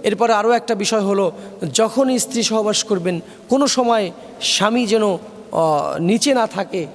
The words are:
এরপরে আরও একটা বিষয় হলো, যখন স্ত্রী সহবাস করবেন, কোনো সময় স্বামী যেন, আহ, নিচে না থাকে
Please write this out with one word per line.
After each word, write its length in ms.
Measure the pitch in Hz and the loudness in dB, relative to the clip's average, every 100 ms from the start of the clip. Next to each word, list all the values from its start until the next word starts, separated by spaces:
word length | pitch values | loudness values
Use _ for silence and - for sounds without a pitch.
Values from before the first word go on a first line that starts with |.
এরপরে 300 | 233 202 226 | -2 0 2
আরও 180 | 214 214 | 2 2
একটা 240 | 233 233 214 | 0 0 -2
বিষয় 260 | 202 220 | 0 0
হলো, 300 | 196 196 185 - - - 170 | 2 2 0 -2 -16 -10 -2
যখন 440 | 131 220 226 262 254 | 2 2 2 2 2
স্ত্রী 260 | - 233 | -2 -2
সহবাস 400 | 220 220 214 208 | 0 0 0 -2
করবেন, 360 | - 196 170 175 - - - | 0 -2 -2 -4 -8 -20 -2
কোনো 180 | 262 277 | 2 2
সময় 440 | - 240 226 190 - - - | 2 2 2 0 -6 -18 -8
স্বামী 440 | - - 202 233 226 | -4 0 2 2 2
যেন, 180 | 220 | 2
আহ, 160 | 214 170 - - - - 160 147 - 151 | 2 -2 -6 -20 -6 0 2 2 0 -2
নিচে 340 | 170 226 294 | 0 2 2
না 140 | 254 220 | 2 0
থাকে 400 | 190 185 190 147 | -4 -6 -6 -6